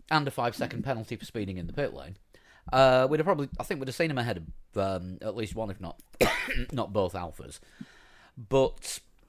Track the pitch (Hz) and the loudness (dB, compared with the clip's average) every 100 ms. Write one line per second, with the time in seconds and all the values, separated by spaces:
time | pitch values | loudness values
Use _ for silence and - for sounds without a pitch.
0 | - 156 139 - 120 - 123 151 139 120 | 0 0 2 0 -2 -2 -4 -4 -4 -4
1 | 107 113 - 113 98 90 82 - 139 67 | -6 -10 -8 -6 -4 -6 -6 -4 -4 -4
2 | 76 95 _ - _ - - 131 131 127 | -12 -16 _ -20 _ -20 0 6 8 8
3 | 135 151 156 156 139 - - 160 131 - | 6 4 2 2 0 -4 -4 -4 -4 0
4 | 165 135 120 92 80 - - 104 95 95 | 0 0 -2 -2 -6 -14 -6 -2 0 0
5 | 92 92 107 107 107 110 107 95 85 - | -6 -8 -6 -4 -4 -4 -6 -6 -10 -12
6 | - - - - - - 127 131 104 104 | -6 2 2 2 -2 -2 0 -2 0 2
7 | 92 95 87 - 60 - - - - - | 2 0 -6 -10 -14 -16 -18 -18 -18 -20
8 | - - - - 110 135 131 - - - | -20 -20 -20 -16 2 4 4 0 -10 -12
9 | - _ | -14 _